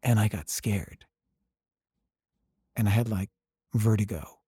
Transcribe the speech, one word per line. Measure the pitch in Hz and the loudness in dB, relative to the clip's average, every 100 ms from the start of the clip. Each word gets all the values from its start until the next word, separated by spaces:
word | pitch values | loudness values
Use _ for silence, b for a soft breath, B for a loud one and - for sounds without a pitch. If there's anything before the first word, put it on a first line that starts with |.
And | - 113 | 2 2
I | 107 | 2
got | 101 - | -2 -8
scared. | - - 101 - - _ _ _ _ _ _ _ _ _ _ _ _ _ _ _ _ _ - | -6 -2 -2 -4 -16 _ _ _ _ _ _ _ _ _ _ _ _ _ _ _ _ _ -2
And | 107 | 2
I | |
had, | 104 117 | 2 0
like, | 104 98 _ _ _ _ | -2 -6 _ _ _ _
vertigo. | 120 110 110 104 87 73 - | 0 2 2 0 -4 -10 -20